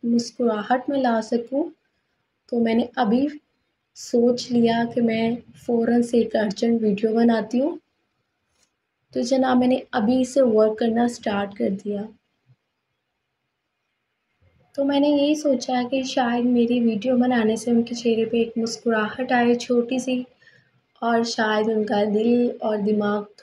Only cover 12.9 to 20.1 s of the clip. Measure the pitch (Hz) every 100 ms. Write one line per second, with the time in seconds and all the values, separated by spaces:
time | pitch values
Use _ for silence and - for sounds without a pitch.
12.9 | _ _ _ _ _ _ _ _ _ _
13.9 | _ _ _ _ _ _ _ _ - 277
14.9 | 285 294 294 285 302 302 254 - 254 247
15.9 | 269 262 - 240 240 240 240 233 247 233
16.9 | 220 247 247 247 247 214 220 - 233 233
17.9 | 240 240 226 226 233 226 233 226 - -
18.9 | 226 214 - 254 247 240 240 - 240 233
19.9 | 262 254